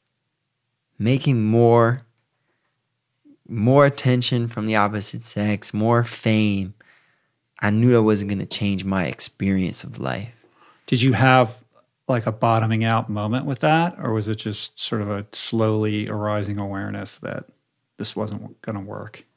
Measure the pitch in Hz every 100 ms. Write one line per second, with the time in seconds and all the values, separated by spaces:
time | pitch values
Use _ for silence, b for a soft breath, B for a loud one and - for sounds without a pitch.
0 | _ _ _ _ _ _ _ _ _ -
1 | 104 131 147 120 107 113 117 117 117 127
2 | - _ _ _ _ _ _ _ _ _
3 | _ _ _ _ - 117 110 139 139 139
4 | 131 127 123 123 117 113 107 110 101 107
5 | 98 - - - 104 104 - 107 110 117
6 | 117 - 113 110 107 98 92 - b b
7 | b b b b _ - 107 107 123 120
8 | 107 104 101 101 101 - 101 98 95 95
9 | 78 64 - - 98 95 87 85 90 -
10 | 67 62 113 - _ b b b - 127
11 | 131 113 131 127 120 - _ _ _ _
12 | - 127 110 107 117 113 110 110 113 113
13 | 113 104 107 123 147 131 156 160 175 175
14 | 120 110 104 110 107 101 - - - 113
15 | 104 101 101 - - 117 110 107 107 104
16 | 104 107 104 104 98 101 101 98 104 101
17 | 101 - - - - _ _ _ _ -
18 | 107 - 107 104 110 - - 104 98 104
19 | 104 - -